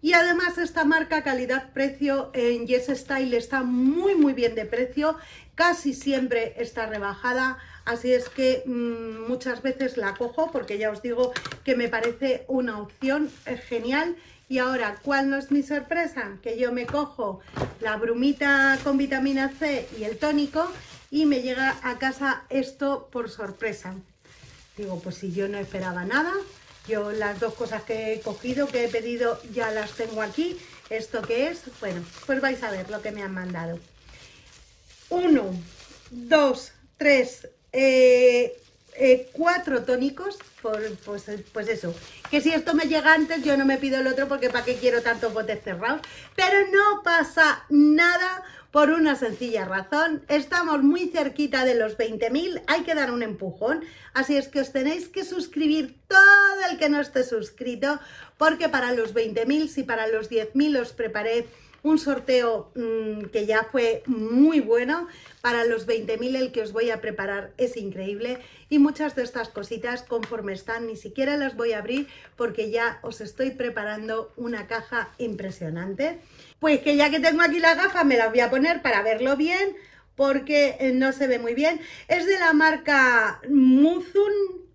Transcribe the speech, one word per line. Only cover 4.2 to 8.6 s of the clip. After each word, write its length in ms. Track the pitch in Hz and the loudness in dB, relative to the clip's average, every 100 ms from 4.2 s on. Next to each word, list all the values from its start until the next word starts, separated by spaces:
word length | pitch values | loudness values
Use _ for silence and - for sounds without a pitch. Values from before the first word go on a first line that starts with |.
| 285 | 4
bien 200 | 262 233 | 4 -2
de 120 | 226 214 | -2 -6
precio, 500 | 233 254 285 302 320 - - - | -4 -4 -2 -2 -2 -8 -20 -20
casi 400 | - 339 339 285 | 0 2 2 -2
siempre 580 | 254 277 269 254 233 226 - | -4 -2 -2 0 -2 -4 -6
está 260 | 233 - 220 | -8 -6 -6
rebajada, 720 | 214 202 196 247 254 262 254 - - - | -6 -8 -6 -4 -2 -2 -4 -14 -14 -8
así 260 | 233 247 | -6 0
es 160 | 254 247 | 0 0
que, 360 | - 262 254 | -2 0 0